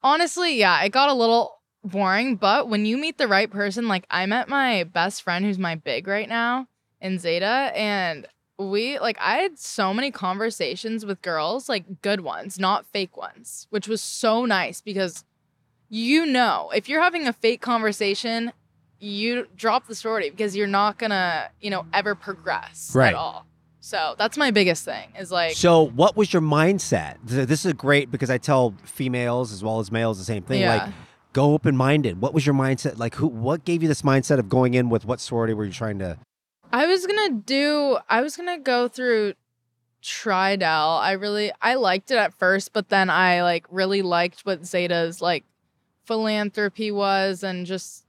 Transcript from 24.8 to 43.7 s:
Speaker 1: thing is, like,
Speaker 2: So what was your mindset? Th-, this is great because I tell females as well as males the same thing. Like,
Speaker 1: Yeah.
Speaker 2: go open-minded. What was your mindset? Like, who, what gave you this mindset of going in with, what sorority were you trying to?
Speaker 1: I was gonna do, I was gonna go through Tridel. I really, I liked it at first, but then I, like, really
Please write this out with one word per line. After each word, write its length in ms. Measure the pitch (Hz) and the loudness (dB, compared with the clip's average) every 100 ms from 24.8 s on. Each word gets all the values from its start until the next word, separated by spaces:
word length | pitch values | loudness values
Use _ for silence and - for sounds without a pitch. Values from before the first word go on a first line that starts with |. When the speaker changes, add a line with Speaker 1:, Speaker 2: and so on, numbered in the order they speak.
| - | -4
Speaker 1:
thing 240 | 107 - - | -10 -10 -16
is, 120 | 180 | -6
like, 240 | 180 165 160 | -2 -2 4
Speaker 2:
So 280 | 175 165 | 6 8
what 340 | 156 117 185 208 | 6 4 2 4
was 160 | 208 | 2
your 80 | 185 | 2
mindset? 760 | 156 147 160 196 - 104 76 - 110 | 4 4 4 2 0 -2 -2 -10 -4
Th-, 180 | 127 127 | -2 0
this 180 | 147 185 | 0 0
is 80 | |
great 360 | 139 135 143 131 | -2 2 2 2
because 220 | 123 131 | -4 -2
I 80 | 127 | -2
tell 340 | - 135 123 95 | 2 2 2 0
females 680 | - - 131 123 120 120 123 | -18 -6 -4 -2 0 -2 -4
as 100 | 101 | -6
well 160 | 107 110 | -4 -2
as 120 | 104 | -2
males 260 | 113 113 101 | 0 0 -2
the 60 | |
same 180 | 95 107 | -4 -6
thing. 240 | 90 131 185 | -2 0 2
Like, 160 | 110 101 | 2 -2
Speaker 1:
Yeah. 40 | 98 - _ _ | -10 -18 _ _
Speaker 2:
go 200 | - 143 | 2 4
open-minded. 680 | 151 - 135 131 151 127 87 | 4 2 2 4 4 2 -2
What 120 | 127 | 0
was 120 | 156 143 | 0 2
your 80 | 139 | 2
mindset? 420 | 131 131 147 - | 2 0 -4 -4
Like, 180 | 117 - | -6 -2
who, 120 | 156 | -2
what 360 | 113 123 160 - | 0 -2 -2 -2
gave 160 | 170 | 0
you 60 | 160 | 2
this 120 | 143 | 2
mindset 360 | 143 135 123 139 | 4 2 4 0
of 80 | 101 | 2
going 240 | 127 127 | 2 4
in 160 | 123 123 | 4 2
with, 140 | 117 98 | 0 0
what 140 | 120 | -6
sorority 340 | - 117 113 | -4 -2 0
were 120 | 107 104 | -2 -4
you 60 | |
trying 260 | 90 110 101 | -6 -6 -4
to? 180 | 92 80 _ _ _ _ _ | -6 -8 _ _ _ _ _
Speaker 1:
I 160 | 240 311 | 0 2
was 180 | 370 359 | 2 0
gonna 240 | 415 415 | 0 0
do, 680 | 233 202 269 294 302 285 240 - | -2 -2 0 2 2 2 0 2
I 120 | 226 | 0
was 140 | 285 - | 0 -4
gonna 200 | 349 349 | -8 -4
go 300 | 262 247 240 | 0 0 0
through 460 | - 254 226 208 - _ _ _ _ _ _ | -2 0 0 0 -6 _ _ _ _ _ _
Tridel. 960 | - - 226 185 190 196 170 160 156 165 | -12 -8 -2 2 2 2 2 2 2 2
I 120 | 170 | 0
really, 400 | 190 208 208 208 - | -2 -2 -2 -4 -2
I 140 | 220 254 | 0 2
liked 360 | 214 185 - | 2 0 0
it 40 | 247 | 2
at 160 | 202 | 2
first, 400 | - 185 196 - | 2 2 2 0
but 160 | 214 196 | -4 2
then 200 | 196 185 | 2 4
I, 340 | 165 185 180 | 4 4 4
like, 220 | 175 170 | 2 0
really 320 | - | -2